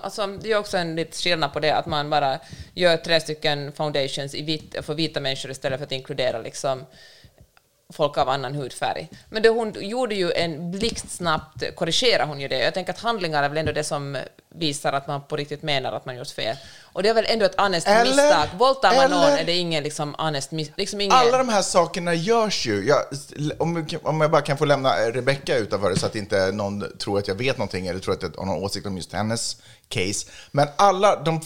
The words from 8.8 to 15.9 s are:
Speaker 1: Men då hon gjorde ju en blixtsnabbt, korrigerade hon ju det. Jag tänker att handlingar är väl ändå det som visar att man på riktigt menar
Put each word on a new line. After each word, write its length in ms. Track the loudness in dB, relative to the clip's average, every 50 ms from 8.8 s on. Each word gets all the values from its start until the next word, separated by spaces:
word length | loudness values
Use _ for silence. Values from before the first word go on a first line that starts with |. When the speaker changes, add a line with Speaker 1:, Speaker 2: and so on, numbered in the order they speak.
| -4 -2 -2 -4 -6 -12 -14 -20 -16 -8
Speaker 1:
Men 120 | -6 -4 -2
då 80 | 0 0
hon 180 | -2 -2 -6 -6 -8
gjorde 340 | -10 -8 -6 -4 -4 -4 -2
ju 180 | -2 -2 -2 -2
en 380 | -2 -2 -4 -4 -8 -8 -8
blixtsnabbt, 920 | -6 -4 -4 -4 -4 -6 -10 -12 -10 -6 -4 -2 -2 -2 -4 -8 -12 -10 -10 -8 -6
korrigerade 480 | -6 -4 -2 0 0 2 2 2 2 0
hon 160 | 0 -4 -6
ju 80 | -6 -4
det. 100 | -2 0
Jag 160 | 0 0 0
tänker 180 | -2 -4 -6 -6
att 60 | -6
handlingar 420 | -4 -4 -2 -2 -2 -2 0 0 0
är 60 | 0
väl 100 | 0 0
ändå 140 | -2 -2 -2
det 120 | -2 -4
som 320 | -4 -4 -6 -6 -6 -8 -8 -8 -10 _ _ -20 _ -10
visar 380 | -4 -4 -4 -2 -2 -2 -2 -2
att 140 | -2 -4
man 160 | -4 -6 -6 -6
på 100 | -6 -6
riktigt 260 | -6 -6 -6 -8 -8 -4
menar 300 | -2 0 0 0 -2